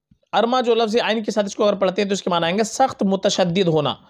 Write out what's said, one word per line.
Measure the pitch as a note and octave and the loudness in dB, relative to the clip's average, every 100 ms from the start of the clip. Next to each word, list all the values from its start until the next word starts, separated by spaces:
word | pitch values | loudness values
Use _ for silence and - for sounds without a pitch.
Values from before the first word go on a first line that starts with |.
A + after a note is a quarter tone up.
| _ _ _ | _ _ _
अरमा | F#3 A#3 B3+ | 0 2 0
जो | A#3+ | 2
लफ्ज़ | A3 A3+ A3+ | 0 2 0
है | |
आइन | F3+ A3+ | 0 -2
के | G#3+ | -2
साथ | G#3+ | -4
इसको | G3+ - | -4 0
अगर | G#3 G3 | 0 2
पढ़ते | F#3+ F#3 | 0 0
हैं | G3 | -2
तो | |
इसके | G3 G3 | -2 -2
माना | E3+ E3 | 0 0
आएंगे | G3 G#3+ | 0 -2
सख्त | - C4 - | 0 0 0
मुतशद्दिद | G3 G3 G3+ - F#3 F3+ F3 | -2 0 0 0 0 2 2
होना, | D#3 C#3 G2+ | 2 0 -4